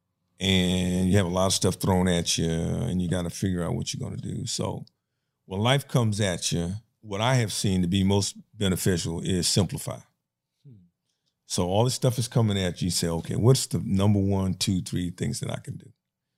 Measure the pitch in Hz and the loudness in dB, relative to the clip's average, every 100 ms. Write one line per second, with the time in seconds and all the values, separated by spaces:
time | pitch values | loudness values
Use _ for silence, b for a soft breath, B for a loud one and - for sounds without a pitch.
0 | _ _ _ _ 95 95 90 92 90 90 | _ _ _ _ 2 2 4 2 0 0
1 | 92 101 87 92 95 - 95 87 - 92 | 4 4 2 2 2 2 0 0 0 2
2 | 90 85 87 - 82 82 85 87 87 90 | 4 2 0 -2 0 0 -2 -2 -2 -2
3 | 87 90 87 - 98 90 85 85 92 - | -2 -2 -4 -4 -2 -2 -2 -4 -6 -8
4 | - - 101 - - - 101 95 - _ | -8 -8 -8 -8 -6 -4 -4 -6 -12 _
5 | _ _ _ _ _ 95 117 139 - 135 | _ _ _ _ _ -2 2 2 2 0
6 | 113 101 101 85 - 87 85 104 - _ | 2 2 0 0 -2 -2 -2 -6 -12 _
7 | 110 98 117 131 107 - 107 92 87 98 | -10 -2 2 2 0 -2 0 2 2 2
8 | 95 101 101 - - - 98 87 - 87 | 4 2 0 -6 -20 -4 -2 0 0 0
9 | 87 82 82 92 80 - 85 - - 58 | -2 -6 -2 0 2 2 2 -2 -8 -12
10 | - _ _ _ _ _ 143 110 87 _ | -14 _ _ _ _ _ -20 -20 _ _
11 | _ _ _ _ _ - 90 98 123 - | _ _ _ _ _ -4 0 2 2 2
12 | 131 117 113 123 113 101 92 - 92 - | 0 0 0 2 2 2 -2 -2 -2 -2
13 | 85 82 82 82 107 131 - 87 - 95 | -2 -4 -4 2 4 4 2 -4 0 2
14 | 101 101 98 98 95 90 - 92 - 92 | 4 4 2 2 0 -2 0 -2 -2 -4
15 | 90 - - - 110 120 - - - _ | -4 -4 -6 -4 -6 -8 -10 -16 -16 _
16 | _ _ _ | _ _ _